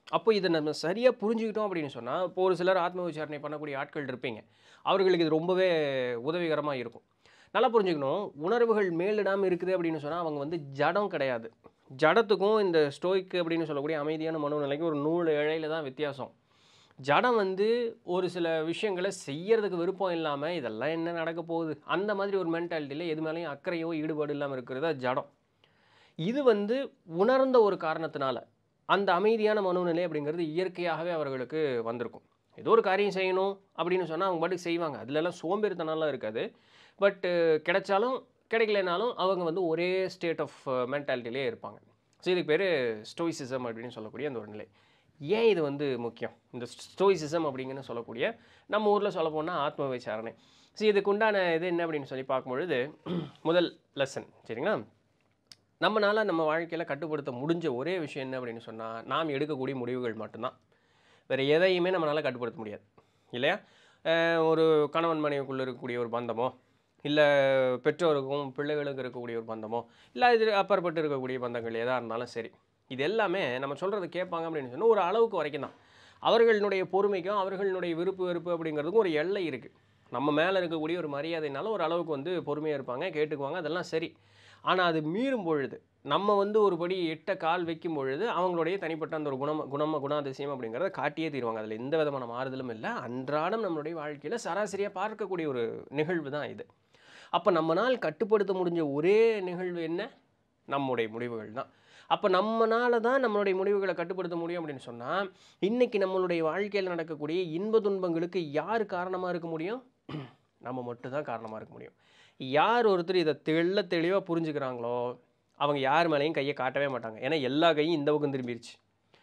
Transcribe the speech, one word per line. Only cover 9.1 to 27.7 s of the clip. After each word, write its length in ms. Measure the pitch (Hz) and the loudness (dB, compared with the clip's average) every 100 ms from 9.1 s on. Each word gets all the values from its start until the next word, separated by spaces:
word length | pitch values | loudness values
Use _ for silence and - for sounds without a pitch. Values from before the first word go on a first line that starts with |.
| 214 190 196 190 | 0 0 2 2
இருக்குது 220 | 175 180 | 2 0
அப்படின்னு 220 | 185 165 156 | 0 0 -2
சொன்னா, 220 | 143 175 | -4 -4
அவங்க 200 | 160 147 | -2 -4
வந்து 200 | 143 170 | -4 -6
ஜடம் 500 | 139 139 147 190 202 | -6 0 2 2 0
கிடையாது. 440 | 160 135 120 113 - - _ - 131 | 0 0 -2 -6 -16 -20 _ -20 2
ஜடத்துக்கும் 580 | 156 202 214 185 196 220 | 6 6 6 4 4 4
இந்த 300 | 196 165 147 | 4 4 4
ஸ்டோயிக் 440 | 139 180 190 180 | 2 0 0 0
அப்படின்னு 300 | 180 165 165 | -2 0 0
சொல்லக்கூடிய 360 | 156 143 151 156 | 0 -2 -2 -2
அமைதியான 380 | 147 156 160 160 | -2 -2 -2 -2
மனோநிலைக்கு 420 | 147 151 139 147 | -2 0 0 0
ஒரு 160 | 170 147 | 0 0
நூல் 300 | 151 170 165 | 0 2 2
இழையில 420 | 147 151 160 151 | 2 2 0 -2
தான் 140 | 160 | -4
வித்தியாசம். 520 | 139 135 147 131 117 - _ _ _ _ _ - | -6 -4 -4 -4 -10 -14 _ _ _ _ _ -6
ஜடம் 400 | 131 151 247 226 | 2 4 6 4
வந்து 640 | 190 190 214 240 233 - | 2 2 2 2 -2 -6
ஒரு 260 | - 180 180 | -4 -2 -2
சில 320 | 175 165 160 | -2 0 0
விஷயங்களை 480 | 160 165 214 180 190 180 - | 0 -2 -2 0 -2 -4 -8
செய்யறதுக்கு 500 | 147 190 226 202 180 | -6 2 2 4 0
விருப்பம் 360 | 175 185 190 | -2 -2 -2
இல்லாம, 420 | 170 156 143 151 | 0 -2 -2 -2
"இதெல்லாம் 340 | 175 117 110 139 | -2 -4 -4 -2
என்ன 240 | 165 165 | -2 -4
நடக்க 300 | 170 165 165 | -4 -4 -4
போகுது?" 380 | 165 165 160 151 | -4 -4 -2 -6
அந்த 300 | - 165 208 | -4 -2 0
மாதிரி 220 | 196 202 196 | -2 -2 -2
ஒரு 240 | 165 165 | 0 -2
மென்டாலிட்டியில 480 | 175 165 143 143 170 | -2 -4 -6 -6 -4
எது 140 | 156 | -4
மேலேயும் 340 | 160 165 165 139 | -4 -4 -6 -8
அக்கறையோ 380 | 185 170 165 | -6 -4 -2
ஈடுபாடு 380 | 160 156 151 147 | -2 -2 -2 -4
இல்லாம 200 | 143 143 | -2 -4
இருக்கிறது 340 | 131 120 131 165 | -6 -6 -4 -2
தான் 100 | 143 | 0
ஜடம். 340 | 123 135 - _ _ _ _ _ _ _ _ - | 0 -2 -4 _ _ _ _ _ _ _ _ -6
இது 280 | 170 269 | -2 2
வந்து 480 | 254 208 208 262 262 - | 4 4 2 -2 -4 -10
உணர்ந்த 560 | 180 165 220 262 262 254 | -6 0 4 4 6 6
ஒரு 160 | 208 | 6